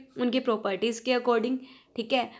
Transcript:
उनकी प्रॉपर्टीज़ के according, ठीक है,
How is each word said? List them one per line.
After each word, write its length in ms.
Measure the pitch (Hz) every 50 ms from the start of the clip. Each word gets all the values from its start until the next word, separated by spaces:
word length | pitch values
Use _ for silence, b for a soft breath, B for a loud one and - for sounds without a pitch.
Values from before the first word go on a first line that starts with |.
| - - - -
उनकी 220 | 247 240 226 262
प्रॉपर्टीज़ 600 | 254 254 220 214 - 202 190 185 220 233 226 226 -
के 100 | 254 254
according, 420 | 247 247 240 240 226 214 254 262 254 B B B B B B -
ठीक 160 | 240 220 -
है, 180 | 269 247 233 226 B B